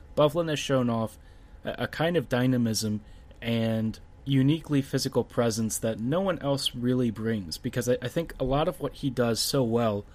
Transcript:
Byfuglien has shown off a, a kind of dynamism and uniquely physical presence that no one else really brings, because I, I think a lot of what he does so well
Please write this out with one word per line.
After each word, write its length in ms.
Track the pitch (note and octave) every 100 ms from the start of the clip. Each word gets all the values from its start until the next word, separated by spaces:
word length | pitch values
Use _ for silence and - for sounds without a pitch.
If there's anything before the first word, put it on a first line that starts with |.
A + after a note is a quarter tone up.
| -
Byfuglien 360 | - D3 E3 E3
has 80 | C#3+
shown 320 | - C3 A#2+
off 260 | A2+ A2 - - - - -
a, 120 | - -
a 80 | A#2+
kind 320 | - E3 F3
of 100 | A#2
dynamism 720 | B2 B2+ B2 A#2 G#2+ A2 G#2 - - - -
and 560 | A#2 A2+ A2+ A2 A2 - - -
uniquely 560 | C#3 C3+ C3+ D#3+ - C#3
physical 420 | C3+ C3+ C3+ B2
presence 540 | A2 - A#2+ G#2+ A2 -
that 220 | A2+ G#2+
no 220 | A#2+ E3+
one 160 | G3 D#3+
else 360 | C#3 C#3 -
really 360 | B2 A#2+ B2+ A#2+
brings, 480 | G#2 A2 A2 E2+ -
because 320 | B2+ B2+ A#2+
I, 80 | B2
I 80 | B2
think 240 | E3+ E3+ -
a 40 |
lot 240 | C3 C#3 E3+
of 120 | -
what 140 | C#3
he 160 | - C#3+
does 280 | A#2+ A#2 A2
so 240 | - C#3
well 440 | A#2 A#2 A2+ G2+ -